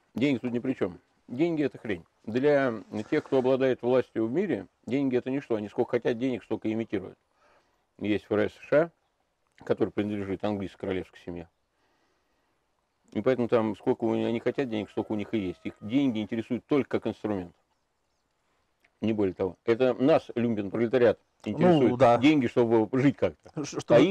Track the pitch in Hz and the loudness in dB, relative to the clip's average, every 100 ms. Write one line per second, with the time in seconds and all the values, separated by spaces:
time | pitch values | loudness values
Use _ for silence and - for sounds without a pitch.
0 | _ - 139 123 127 120 131 131 98 85 | _ -2 0 0 -2 -4 -4 -2 -4 -6
1 | _ _ - 123 170 160 139 - 117 90 | _ _ -12 -2 0 0 -2 -4 -8 -8
2 | - _ - 117 143 143 135 110 - 107 | -10 _ -8 -2 2 2 2 -4 -8 -10
3 | 110 151 - 135 123 131 135 123 120 127 | -4 -4 0 0 2 2 0 0 0 0
4 | 120 - 113 139 202 110 90 _ - 131 | 0 -4 -4 -2 -2 -4 -6 _ -6 -2
5 | 139 123 120 135 - 110 104 - 120 120 | 0 -2 -2 -6 -4 -4 -4 -4 -2 -2
6 | 143 117 131 123 - 110 110 110 113 101 | -2 -2 -4 -6 -6 -6 -4 -4 -4 -6
7 | 98 - _ _ _ _ _ _ _ _ | -8 -14 _ _ _ _ _ _ _ _
8 | 104 101 - 104 104 - - 143 165 - | -4 -4 -2 0 0 -4 0 0 0 -4
9 | _ _ _ _ _ _ - 120 101 - | _ _ _ _ _ _ -6 -2 -2 -2
10 | 104 104 98 92 104 104 95 - 95 92 | -4 -4 -6 -6 -4 -4 -8 -10 -6 -6
11 | 85 - - 87 85 _ _ _ _ _ | -8 -14 -14 -14 -14 _ _ _ _ _
12 | _ _ _ _ _ _ _ _ _ _ | _ _ _ _ _ _ _ _ _ _
13 | _ 107 117 123 117 120 110 101 - 123 | _ -4 0 0 2 2 0 -2 -2 -2
14 | 117 113 110 117 127 120 135 110 98 - | 0 0 -2 -2 -4 -4 -4 -4 -6 -6
15 | 104 110 101 113 95 85 101 - 107 131 | -4 -6 -4 -4 -4 -8 -12 -12 -4 0
16 | 139 110 104 117 107 117 - 147 120 107 | 0 -2 -4 -6 -4 -6 0 0 0 -2
17 | 117 104 107 101 90 - _ _ _ _ | -4 -6 -4 -6 -6 -14 _ _ _ _
18 | _ _ _ _ _ _ _ _ _ _ | _ _ _ _ _ _ _ _ _ _
19 | 104 107 98 87 95 - - 113 127 120 | -4 0 -2 -2 -6 -4 -2 2 2 2
20 | 131 151 - - 117 107 101 110 117 127 | 2 2 0 -2 -2 -2 -4 -2 0 4
21 | 117 95 _ _ - 104 175 160 120 123 | 4 2 _ _ -8 2 4 6 4 4
22 | 127 117 135 156 120 - 120 113 107 131 | 6 6 4 4 2 2 2 2 2 2
23 | 139 - 95 - - - 139 - - 120 | 2 2 -2 -4 -12 -10 -8 -8 4 4
24 | 165 | 6